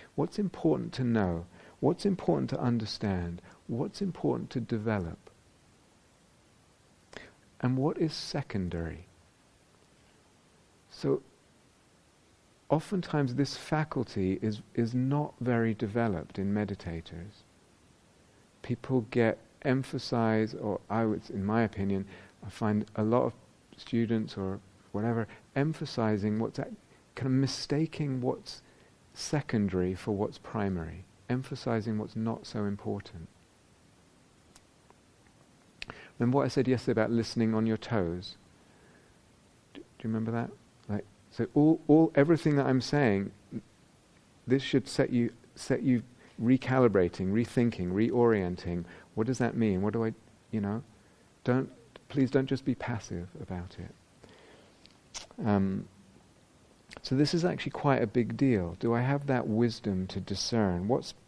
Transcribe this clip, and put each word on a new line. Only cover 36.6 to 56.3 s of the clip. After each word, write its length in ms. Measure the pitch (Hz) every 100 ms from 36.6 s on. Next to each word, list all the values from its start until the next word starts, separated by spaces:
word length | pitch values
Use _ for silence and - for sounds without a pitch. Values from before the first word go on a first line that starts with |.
| 131
yesterday 260 | 123 -
about 180 | 110 110
listening 440 | 117 110 - 113
on 120 | 110 110
your 100 | 110
toes? 600 | - 113 85 87 92 - - _ - - - - - _ _ _ _ _ _
Do, 60 | -
do 280 | - - 113
you 0 |
remember 240 | 110 113
that? 180 | 117 117 - - - -
Like, 160 | 104 - - -
so 160 | - 117
all, 260 | 147 151 160 -
all, 240 | 151 160
everything 420 | - 147 160 156 143
that 100 | 131
I'm 140 | 131
saying, 500 | 120 147 131 98 98 - - 117 - _ - _ _ - _ - -
this 160 | 135
should 260 | - 135 -
set 220 | - 135
you, 220 | 123 117 - -
set 280 | - - 131
you 200 | 139 123 - - - -
recalibrating, 880 | 117 131 - 131 120 98 87 - 95
rethinking, 600 | 104 120 - 120 113 90
reorienting. 920 | 95 117 123 120 107 92 90 - 87 85 - -
What 120 | - 113
does 120 | 127
that 160 | 120
mean? 280 | 123 110 92
What 100 | 104
do 120 | 113
I, 100 | 113 110 - - _
you 100 | 110
know? 220 | 101 107 - - - _ _ _
Don't, 260 | - 127 131 - - - -
please 220 | 139 131
don't 160 | 135 135
just 180 | 135
be 100 | -
passive 520 | 120 - 110 - 90 92 -
about 340 | 98 90 90 -
it. 1700 | 85 - _ _ - - - - - - - - - - - - 131
Um, 420 | 101 98 98 - - - - -